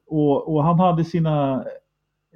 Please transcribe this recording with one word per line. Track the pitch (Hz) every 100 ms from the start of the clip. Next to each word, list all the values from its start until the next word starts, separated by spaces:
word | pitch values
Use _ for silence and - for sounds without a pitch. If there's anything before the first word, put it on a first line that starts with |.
| _
och, | 156 147 135 -
och | 151
han | 160 175
hade | 185 165
sina, | 165 175 160 151 139 131 110 - _ _ _ _ _